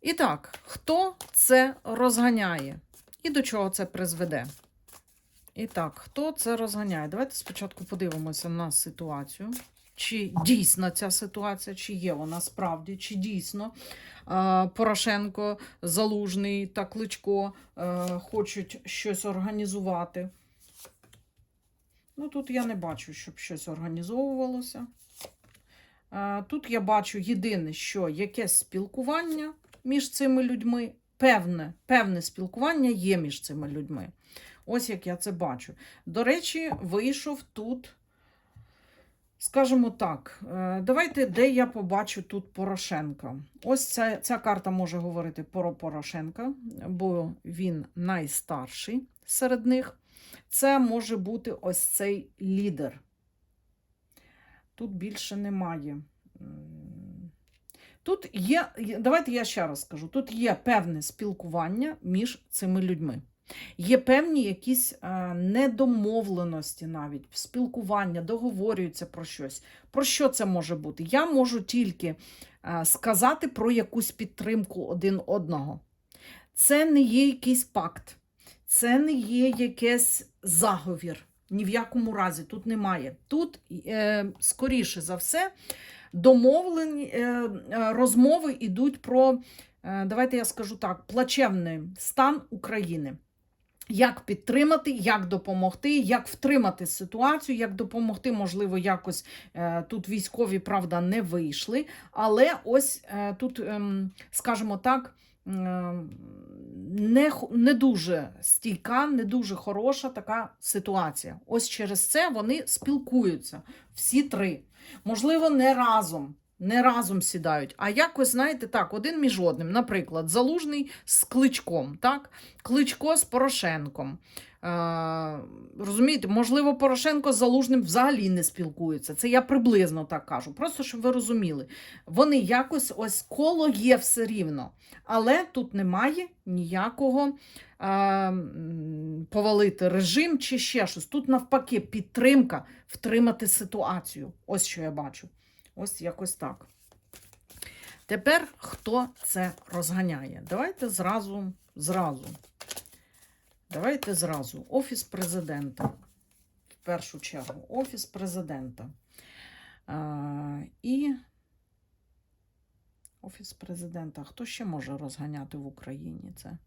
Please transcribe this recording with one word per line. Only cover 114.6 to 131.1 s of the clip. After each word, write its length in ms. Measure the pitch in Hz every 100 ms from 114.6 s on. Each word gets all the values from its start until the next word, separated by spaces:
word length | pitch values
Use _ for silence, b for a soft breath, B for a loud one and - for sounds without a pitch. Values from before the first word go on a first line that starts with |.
| - B B B
Можливо, 460 | - 220 262 330 320
не 240 | 285 262
разом, 600 | 262 240 220 185 156 139 147 _ _
не 240 | 180 233
разом 400 | 254 240 190 190
сідають, 520 | - 180 160 151 135 -
а 140 | 202
якось, 420 | 208 330 330 254
знаєте, 340 | 247 285 277 233
так, 280 | 233 170
один 260 | 208 226 330
між 200 | 277 190
одним. 300 | 175 - 165
Наприклад, 580 | 208 240 196 165 160 160
Залужний 600 | 190 254 339 311 294 285 B
з 200 | - -
Кличком, 720 | - 247 262 254 - 165 135 147
так? 300 | 247 277 285 B B B
Кличко 540 | - 254 285 - 302 330
з 80 |
Порошенком. 920 | - 247 269 262 180 160 147 143 135 165 B B B B
Е, 720 | 170 175 170 165 160 160 160 151 - - - -
розумієте, 500 | 202 202 262 294 190
можливо, 480 | 208 233 269 285 285
Порошенко 560 | 277 254 311 294 277
з 40 | 233
Залужним 460 | 247 247 247 254
взагалі 480 | 185 190 262 269 196
не 120 | 180
спілкується. 720 | 165 - 165 147 165 151 -
Це 140 | 151 240
я 140 | 247
приблизно 640 | 254 277 240 214 180 156
так 220 | 156 156 -
кажу, 280 | 160 151
просто 280 | 147 330 -
щоб 180 | 269 233
ви 120 | 233